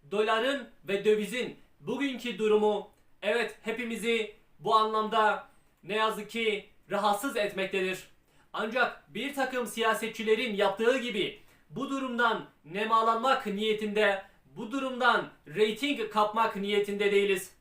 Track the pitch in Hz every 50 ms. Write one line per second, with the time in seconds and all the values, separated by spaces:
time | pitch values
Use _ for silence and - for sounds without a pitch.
0 | _ 143 185 208 220 226 226 226 233 262 277 269 233 - - - - - 202 196
1 | 196 214 214 214 214 185 208 254 233 165 - - - _ _ _ 143 156 233 262
2 | 277 277 254 233 - 240 220 180 220 214 214 214 208 214 208 202 202 - _ _
3 | _ _ - _ - 202 233 240 226 - - - - 214 226 226 240 226 233 220
4 | 185 233 233 226 214 208 - - _ _ _ - 147 190 220 220 220 220 220 220
5 | 214 214 220 226 220 214 208 - - - - _ _ _ _ _ _ - 196 220
6 | 220 214 208 185 208 - - 233 226 220 208 - - - _ _ _ _ 180 202
7 | 202 214 208 202 - 277 - 226 208 202 - 190 190 190 - 190 185 185 185 180
8 | - - - _ _ _ _ _ _ _ _ 165 208 220 220 254 240 - - -
9 | - _ 143 202 247 277 285 277 262 262 262 247 240 214 - 220 226 226 220 214
10 | 233 220 - - 220 214 226 220 254 240 208 196 208 - - - 220 233 262 269
11 | 233 247 202 208 170 - - - - - - _ _ _ 151 190 262 277 269 269
12 | 262 254 240 233 233 226 - - - - _ _ _ 147 165 196 220 220 226 226
13 | 226 226 226 226 226 269 269 262 - 214 196 196 214 220 214 208 214 208 202 214
14 | 214 208 196 196 - - _ _ _ _ - 156 233 220 226 277 262 262 254 240
15 | 247 247 220 202 156 - - _ _ - 147 175 214 226 214 - 269 294 294 220
16 | 220 - - 214 214 208 214 220 226 214 - 202 190 202 208 202 208 202 202 202
17 | 208 202 208 202 202 202 196 185 - - - _